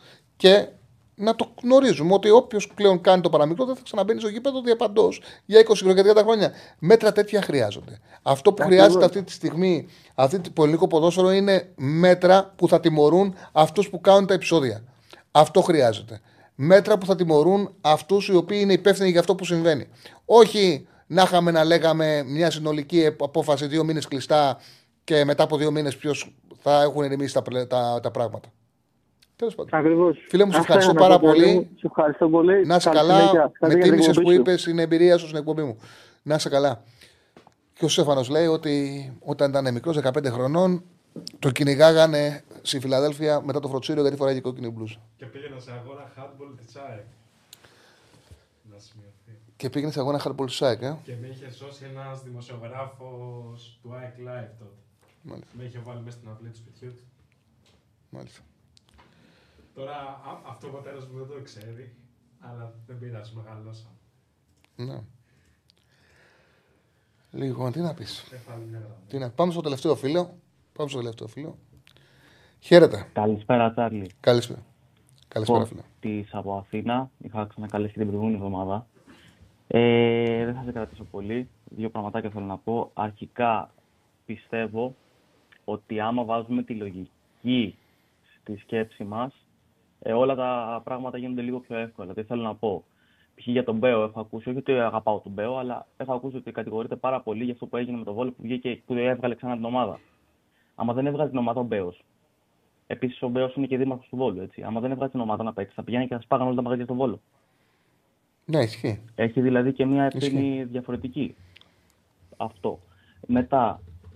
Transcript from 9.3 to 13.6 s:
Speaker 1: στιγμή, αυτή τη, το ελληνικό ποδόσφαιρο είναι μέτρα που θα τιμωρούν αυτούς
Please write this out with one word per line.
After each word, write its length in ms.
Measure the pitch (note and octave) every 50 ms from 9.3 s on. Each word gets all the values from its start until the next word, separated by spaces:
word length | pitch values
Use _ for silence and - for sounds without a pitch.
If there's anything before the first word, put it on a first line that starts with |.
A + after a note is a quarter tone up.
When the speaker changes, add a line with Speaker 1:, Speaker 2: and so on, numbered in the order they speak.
Speaker 1:
στιγμή, 540 | - - - D#3 - E3 F#3 F#3 F3 C#3+ B2+ - - - _ _ -
αυτή 260 | - C3 C3+ D#3 G3+
τη, 100 | F3 F3
το 120 | - E3
ελληνικό 240 | D#3 D3 D#3+ E3 F#3
ποδόσφαιρο 440 | E3+ E3 D#3 D#3 F3 E3+ F#3 F#3 F#3
είναι 420 | F#3+ G3 G3 G3+ G3 F#3 - - -
μέτρα 760 | - C3+ C3+ D#3 E3 F3 F3+ F3+ F3+ F#3 F3 F#3 G3 F#3+ - -
που 120 | - F3+ E3
θα 120 | F3+ D#3+
τιμωρούν 540 | - E3+ D#3 D3+ D3 D3+ D#3+ F#3 G3+ G3 F#3 - - -
αυτούς 380 | - D3+